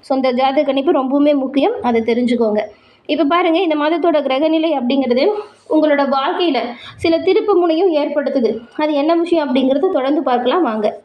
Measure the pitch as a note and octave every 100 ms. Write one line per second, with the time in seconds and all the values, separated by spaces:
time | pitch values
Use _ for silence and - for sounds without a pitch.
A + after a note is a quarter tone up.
0 | - C4+ C4 B3 C4+ C#4 D4 C#4 C#4 D4+
1 | C4 C#4+ C#4+ D4 C4 C#4 D#4+ A#4+ A#3+ A3+
2 | A3+ A#3 B3 A#3+ A3 G#3 - - _ _
3 | - C#4+ D4+ E4+ F4+ D#4+ F#4 D4+ D4+ E4+
4 | E4+ D4+ C4+ C4 D#4+ D#4+ D#4+ C#4+ B3 C#4
5 | C4 B3 E4+ G#4 - - _ D#4 D4+ C#4+
6 | C#4 C#4 C#4+ F4+ F4 C4 A#3+ - - -
7 | E4+ E4 D#4+ G4+ A4 F#4 F4 D#4+ F#4+ D4+
8 | D4 D4 C4+ C#4 A3 A3 - - D4+ D4
9 | D4 E4+ E4+ E4 D4 B3+ C4 C#4 F#4 E4+
10 | C4 D4+ C4 B3 B3 E4 D4 A3 G#3 -